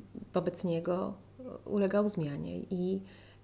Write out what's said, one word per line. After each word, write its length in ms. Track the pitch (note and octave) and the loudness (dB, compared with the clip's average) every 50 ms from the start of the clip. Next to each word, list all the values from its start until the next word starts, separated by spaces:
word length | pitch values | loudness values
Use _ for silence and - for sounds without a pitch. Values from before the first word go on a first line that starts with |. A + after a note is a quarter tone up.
| - - - - - - - | -8 -10 -12 -12 -8 -2 0
wobec 300 | F#3 E3+ F3+ F3 - - | 0 2 2 0 0 0
niego 500 | F3+ E3 E3 E3+ F#3 F3+ F3+ F#3+ - G3 - - - - - B3+ B3 - - - | 0 0 2 2 2 2 2 0 -2 -4 -6 -12 -18 -18 -14 -12 -12 -12 -10 -4
ulegał 440 | - - G#3 G3 F#3+ G3+ G#3 G#3 G#3 | 0 2 4 4 6 6 4 4 4
zmianie 500 | - E3+ D#3 D3 C#3+ D3+ D#3+ E3+ F3 F3+ | 2 0 0 -2 -2 -4 -4 -4 -4 -6
i, 440 | - - G3 F3+ F3+ F#3 F#3+ F#3+ F#3+ - - - - - - - | -4 -2 -2 0 0 0 0 -2 -4 -6 -14 -20 -20 -20 -20 -20